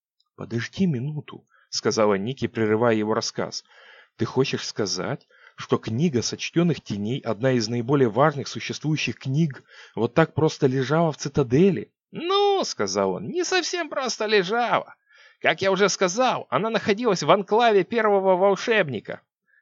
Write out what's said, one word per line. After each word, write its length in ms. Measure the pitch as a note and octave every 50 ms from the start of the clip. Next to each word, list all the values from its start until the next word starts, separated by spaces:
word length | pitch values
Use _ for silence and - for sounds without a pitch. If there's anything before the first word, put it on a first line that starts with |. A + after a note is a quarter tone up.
| _ _ _ _ _ _ _
"Подожди 500 | - G2 G2 A2+ A#2 A#2 - - - G3
минуту", 600 | F3+ C#3+ A#2 B2+ D3 D3+ D3 - - - - - _ _ _ _ _
сказала 440 | - - - A#2 - A2+ G#2+ G#2 G2+
Ники, 320 | F#2+ G2 A#2 C3+ - A#2+
прерывая 480 | G#2+ - A#2 A2 G#2+ A2 G#2+ A#2+ A#2+ A2+
его 200 | A2 G#2+ G#2+ A2
рассказ. 500 | A2+ G#2+ - - - F2 D#2+ - - - _ _ - - - - - - _ _
"Ты 100 | - A#2
хочешь 400 | - - B2+ C3+ - - A2+ -
сказать, 600 | - - - A2 F#2 F#2 F#2 F2 G2 C#3 - _ _ _ _ - - _
что 220 | - - - B2 A#2
книга 440 | - - A2 B2 E3 F#3 B2+ A2+ G#2
"Сочтённых 580 | - A2 - - - - E3 F3 F3 C#3 -
теней" – 400 | - - G#2+ G2+ G2+ G#2+ A#2+ -
одна 320 | - A#2 G#2+ G2 B2 C3+ C3
из 160 | B2 G#2+ G#2
наиболее 400 | A#2+ A#2+ A#2 A#2+ D3+ C#3+ C3 A2+
важных 400 | G2 A#2+ D3 D#3+ C#3 C#3 A2 -
существующих 720 | - A#2 - - A2+ - - D3 D#3 C#3+ - B2+ A2+ -
книг, 460 | - C3+ C3 D3+ E3+ D3+ B2+ - - _ - - - - -
вот 180 | - A2 A#2 -
так 200 | E3 D#3+ D#3 -
просто 340 | - D#3 D#3 - - D#3 C3
лежала 420 | B2+ C3+ C3 A#2+ D3+ D#3+ E3+ D#3+
в 60 | C#3
цитадели?" 760 | - - D3 - D3 C#3 A#2 A#2+ D3 F#3 G3+ E3 A2+ - - _ _ _ _ -
"Ну", 500 | G#3+ D#4 F4+ G4 G4+ G4+ G4+ G4 F#4+ C4+
сказал 500 | - - - G#2+ F#2+ F#2 G2+ G2 F#2+ F2+
он, 140 | - G2 D#3
"не 160 | C#4 F4+ E4+
совсем 440 | - F#4 F4+ D#4+ - - F4 E4 D4
просто 380 | D#4+ D4+ C4+ A#3 - - A3
лежала. 680 | G#3+ A3 G#3 F3 F3 A3 A#3 A#3+ G#3+ F3+ A2+ - - - _ _ _ _ - - - _ _
Как 220 | - B2+ D#3+ D#3+ F#3+
я 100 | G3 F#3+
уже 160 | F3+ G3+ F#3
сказал, 580 | - - F#3+ F3+ F3 A#3 B3+ A#3+ F3 C3+ - -
она 200 | - C3+ G3 A3+
находилась 520 | A3+ F#3+ - - G3+ G#3 B3 A#3 F#3 E3 D3+
в 80 | C#3+
анклаве 520 | F3+ G#3 F#3+ - G#3 A3 A#3+ A#3 G#3+ G3 F3
первого 540 | - A#3 A3+ A3 G#3+ G3+ G3 F#3+ F#3+ F#3
волшебника. 840 | F3 F#3+ G3+ G3 F#3 - B3 A3+ G#3+ F3+ C#3+ B2 G2 - - - - _ _ _ _ _ _ _ _